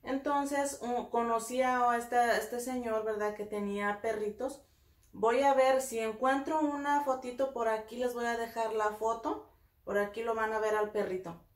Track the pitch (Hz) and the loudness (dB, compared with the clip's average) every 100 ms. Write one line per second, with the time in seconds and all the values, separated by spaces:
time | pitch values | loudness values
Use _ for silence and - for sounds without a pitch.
0 | 240 269 294 285 277 285 277 277 233 240 | -4 -4 0 0 0 0 -2 -4 -4 -4
1 | - 233 233 226 226 247 262 254 247 233 | -2 -2 0 0 -2 0 2 4 4 2
2 | 233 240 240 220 220 240 240 254 233 220 | 2 2 4 2 0 -6 -4 -4 -2 -2
3 | 214 214 208 208 208 208 202 202 202 208 | -2 -2 -2 -2 -6 -4 -2 -2 -2 -2
4 | 226 214 214 208 262 - - _ _ _ | -2 -2 -4 -4 -6 -6 -18 _ _ _
5 | _ - 214 240 277 269 262 262 254 226 | _ 0 2 4 6 6 6 4 2 -2
6 | 220 220 262 269 285 311 294 285 285 285 | -4 0 2 2 0 0 0 0 0 2
7 | 285 254 247 247 269 254 226 220 214 240 | 2 -2 -4 -2 -2 0 0 0 -4 -4
8 | 247 240 240 226 233 226 220 214 214 214 | -2 -2 -2 -2 -4 -2 -2 2 0 0
9 | 220 226 302 427 - _ _ _ - 202 | -2 0 -2 -6 -8 _ _ _ -2 0
10 | 202 220 226 220 220 220 214 214 214 214 | 0 -2 -2 0 0 0 2 2 0 0
11 | 190 185 175 170 - | -2 -4 -8 -14 -18